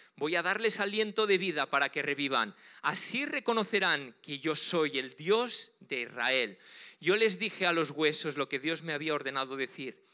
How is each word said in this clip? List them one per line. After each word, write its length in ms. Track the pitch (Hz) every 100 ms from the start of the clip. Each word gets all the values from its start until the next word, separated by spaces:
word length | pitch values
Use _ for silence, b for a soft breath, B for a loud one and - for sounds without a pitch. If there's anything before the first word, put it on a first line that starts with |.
| B -
Voy 180 | 143 170
a 60 |
darles 400 | 170 202 226 208
aliento 440 | 202 208 214 202 214
de 120 | 185
vida 320 | 190 151 139
para 200 | 139 139
que 120 | 156
revivan. 520 | 143 143 139 131 107 - B B
Así 440 | 143 190 - 233 285
reconocerán 920 | 294 247 226 202 208 185 151 131 -
que 180 | - 139
yo 140 | 156
soy 460 | 151 - 175 151 135
el 120 | 131 -
Dios 600 | 156 220 240 - - -
de 220 | - 131
Israel". 580 | 117 123 120 131 113 95 B B B B
Yo 160 | 151 208
les 240 | 220 185
dije 260 | 208 - 185
a 60 |
los 180 | 165 151
huesos 440 | 143 151 151 160 139
lo 140 | 135
que 100 | 135
Dios 220 | 147 160
me 100 | 165
había 220 | 147 156
ordenado 420 | 147 135 135 131 135
decir. 480 | 127 - 131 - b